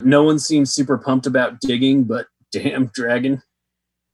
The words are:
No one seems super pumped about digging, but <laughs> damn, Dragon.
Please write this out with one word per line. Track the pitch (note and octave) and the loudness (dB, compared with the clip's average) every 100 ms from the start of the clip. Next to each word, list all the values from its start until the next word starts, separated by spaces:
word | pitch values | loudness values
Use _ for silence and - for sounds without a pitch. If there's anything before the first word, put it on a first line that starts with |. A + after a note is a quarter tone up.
No | B2+ D3 | 2 4
one | D#3 D#3 | 4 2
seems | - D3+ C3+ | 0 0 0
super | - C#3 B2 | -2 -2 -2
pumped | - C3 C3 | 0 -2 0
about | B2+ A#2+ A#2 | 0 -2 -4
digging, | C3+ A#2+ C3+ C#3 | -4 0 2 2
but | A2+ A#2 - _ | 0 -2 -8 _
<laughs> | _ | _
damn, | - C#3 C3 C3 | -6 -4 -4 -4
Dragon. | - A#2+ B2 B2+ C#3 - _ _ _ _ _ _ | -4 -2 -2 -2 -4 -8 _ _ _ _ _ _